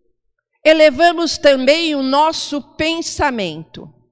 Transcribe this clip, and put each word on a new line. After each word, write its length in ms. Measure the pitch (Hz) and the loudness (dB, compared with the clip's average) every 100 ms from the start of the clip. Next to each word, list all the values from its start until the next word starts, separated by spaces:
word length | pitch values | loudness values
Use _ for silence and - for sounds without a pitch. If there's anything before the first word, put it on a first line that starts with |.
| _ _ _ _ _ _ 311 | _ _ _ _ _ _ 2
elevamos 720 | 311 302 254 339 339 330 - | 4 4 4 2 2 -4 0
também 580 | 285 269 254 320 330 294 | 2 2 2 0 0 -4
o 60 | |
nosso 720 | 262 277 311 320 - 294 - - | -2 0 0 -2 -8 -10 -10 -6
pensamento 1160 | 311 330 - - 294 233 180 156 156 - 160 _ _ | -4 -4 -6 -4 -4 -2 -6 -8 -16 -20 -20 _ _